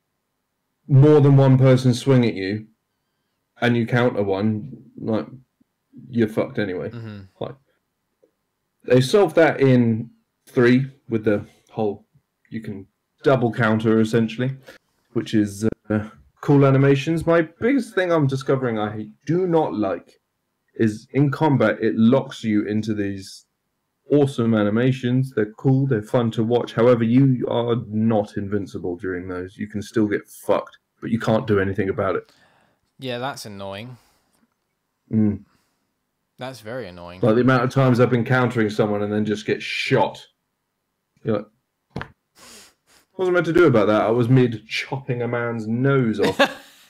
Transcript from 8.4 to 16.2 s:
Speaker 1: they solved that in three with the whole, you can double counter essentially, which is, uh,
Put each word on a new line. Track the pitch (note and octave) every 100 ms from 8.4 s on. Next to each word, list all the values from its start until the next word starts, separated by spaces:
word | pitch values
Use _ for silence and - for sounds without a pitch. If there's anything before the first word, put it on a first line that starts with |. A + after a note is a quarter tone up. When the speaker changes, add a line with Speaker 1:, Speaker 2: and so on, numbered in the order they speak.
| _ _ _ _
Speaker 1:
they | - B2+
solved | C3 G#3 F#3 E3
that | D#3 C3
in | C3+ B2+ A#2 A2 A2+ _ _ _ _
three | C3+ A#2+ B2+ C3+ - -
with | A2+
the | G#2+ G#2 G#2 _ _
whole, | - G#2+ G2 _ _ _ _ _
you | A2
can | A2 F#2+ F#2+ _ _ _
double | D3 C3 A#2+
counter | A2 A2 A2 A2+ A2
essentially, | A2 A#2 A2+ - B2+ C3+ - - _ _ _
which | A#2 -
is, | A2 G2+ G2 A2 - _
uh, | G#2+ G#2+ -